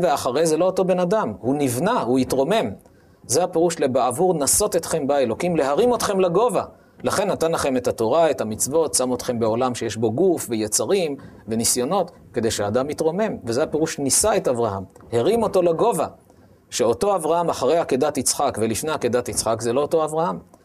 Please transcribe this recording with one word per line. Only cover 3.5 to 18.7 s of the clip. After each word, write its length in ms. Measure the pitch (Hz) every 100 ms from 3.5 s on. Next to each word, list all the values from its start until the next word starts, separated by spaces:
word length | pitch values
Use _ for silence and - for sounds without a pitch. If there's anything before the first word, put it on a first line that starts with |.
| 165 175 165
לבעבור 540 | 143 123 120 120 185
נסות 420 | 170 135 - 208 190
אתכם 320 | - 165 135
באלוקים, 480 | 143 123 117 180 165
להרים 380 | 139 143 240
אתכם 260 | 226 - 196
לגובה. 440 | 185 170 240 170 98 - _ _
לכן 240 | 120 - 202
נתן 240 | 143 160
לכם 260 | 165 151 127
את 100 | 127
התורה, 440 | - 113 151 160
את 100 | 139
המצוות, 520 | 107 110 - 156 156
שם 200 | - 127
אתכם 260 | 123 - 120
בעולם 360 | 113 113 131 120
שיש 220 | 113 104
בו 140 | 113
גוף 360 | 117 185 156 -
ויצרים 680 | 113 107 - 117 196 165 139 - - -
וניסיונות, 640 | 113 113 127 123 175 87 - -
כדי 180 | - 110
שהאדם 380 | 107 101 113 139
יתרומם. 480 | 143 160 156 214 -
וזה 200 | 113 117
הפירוש 360 | 156 151 156 -
ניסה 380 | 139 - 214 208
את 100 | 170
אברהם, 360 | 120 117 95 95 - -
הרים 320 | 117 131 226
אותו 180 | 214 190
לגובה. 460 | 175 160 208 185 110 - _ - - - _
שאותו 460 | - 117 117 202 196
אברהם 340 | 156 170 170
אחרי 280 | 135 127 165
עקדת 400 | 151 131 151 147
יצחק 400 | 120 - 143 -
ולפני 300 | 113